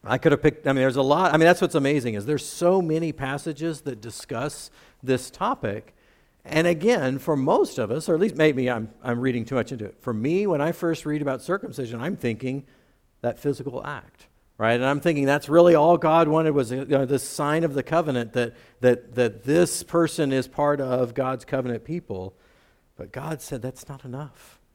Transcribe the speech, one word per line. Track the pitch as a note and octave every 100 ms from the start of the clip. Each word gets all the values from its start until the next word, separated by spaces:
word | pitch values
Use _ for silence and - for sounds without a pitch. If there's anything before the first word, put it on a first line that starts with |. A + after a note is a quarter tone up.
I | - B2+
could | E3
have | C#3+
picked, | D3+ - C#3+
I |
mean, | C3+
there's | C3 B2+
a |
lot. | C3+ D3+ F#3
I | D#3
mean, | E3
that's | F3
what's | C#3+
amazing | D#3 C#3 D3 A#2+
is | G#2 G#2
there's | D3+
so | - - F3 F#3+
many | E3+ D#3 E3
passages | - C3 C#3+ E3 C#3+ E3 D3
that | C#3 A2+
discuss | A2+ - - A#2 A2+ - - _ - _
this | B2+ B2+ -
topic. | - G#3 C4 A2 G#2+ - _ _ _ _ _
And | - D#3 F3
again, | E3 G3 A#3 C3 C3+
for | -
most | D3 C3 A#3 G4 -
of | G#2+
us, | C3+ -
or |
at | D#3+
least | G#3 C3
maybe | D#3 C3 B2+
I'm, | A#2 A2 -
I'm | B2+ A#2+
reading | C3 A#2+
too | A2+
much | C3 G#2+
into | B2+ G#2
it. | -
For | -
me, | A2 B2+ F3+ G#3
when | D#3
I | D3+
first | E3 E3+ D#3+ D3+
read | D3+
about | C#3+ C3
circumcision, | - F#3+ G#3+ - A#2+ A#2
I'm | B2 G#3
thinking | A#2+ A2 C3 C3+ C#3 _ _ _ _ _
that | A#2+ -
physical | D3 C#3 C3 B2
act, | - C3+ - _ _ _ _ -
right? | A2
And | A#2+
I'm | B2+ C#3+
thinking | E3+ D3
that's | C3+ D3 -
really | D#3+ F3
all | D#3+ D#3 F3
God | D#3+ D#3+ D#3+
wanted | D#3+ D#3+
was, | C#3+ A#2
you | B2+
know, | C3+ C#3 B2+
this | D3+
sign | - - D3 D#3
of | E3
the | C#3
covenant | - D#3+ D#3 B2+ A2+
that, | B2+ A#2 - - _
that, | B2 A#2+ - B2
that | A#2+ G#2
this | B2+ D#3+ F3+ -
person | - E3+ E3 - C#3+
is | C3 B2+
part | - D3 C#3+
of | C3 B2+ A#2+
God's | A2+ C3 B2+
covenant | - C3+ B2 A#2
people. | - E3+ - F#2+ F#2+ _ _ _ _ _ _
But | - F#2
God | - D3+ D#3
said | - C3
that's | B2+ B2+ -
not | C3+
enough. | B2+ B2+ D3 _ - _ _